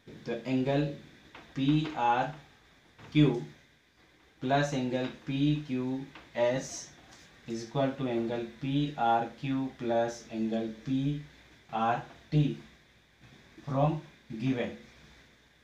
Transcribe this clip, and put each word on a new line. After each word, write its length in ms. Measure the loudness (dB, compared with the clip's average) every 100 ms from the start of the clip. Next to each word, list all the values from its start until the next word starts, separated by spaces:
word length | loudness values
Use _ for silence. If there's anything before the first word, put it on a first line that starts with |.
| -20 -14 -8
तो 60 |
एंगल 520 | -6 -2 0 2 2 0 -4 -14 -20 -20 -20 -10 0
पीआरक्यू 1700 | 4 4 2 0 2 4 0 -6 -18 _ _ _ _ -20 0 4 4 4 -6 -16 _ _ _ _ _ _ _ -8
plus 300 | 0 2 2
angle 320 | -2 -2 -2 -4 -8 -6
पीक्यूएस 1600 | 0 2 2 -2 -4 -2 -4 -8 -16 -10 0 2 0 -4 -12 -14 -20 -20 -20 -20 -18 -10
is 160 | -8
equal 260 | -4 0 0 0
to 60 | -2
angle 340 | -2 -2 -4 -6 -6
पीआरक्यू 960 | -2 0 0 0 4 4 2 -6 -4 -2 -2 -4
plus 340 | 0 2 0 -4 -8
angle 340 | -4 0 0 -4 -6 -2
पीआरटी 1600 | 0 0 -2 -8 -20 -20 -20 -8 -2 0 0 -4 -18 0 2 2 -2 -12 -20 _ _ _ _ -20 -20 -20 -14 -4
from 240 | 2 2 2 -6 -20 -12 -4
given, 280 | 0 0 -2 -6 -18 -20 -20 -20 -20 _ _ _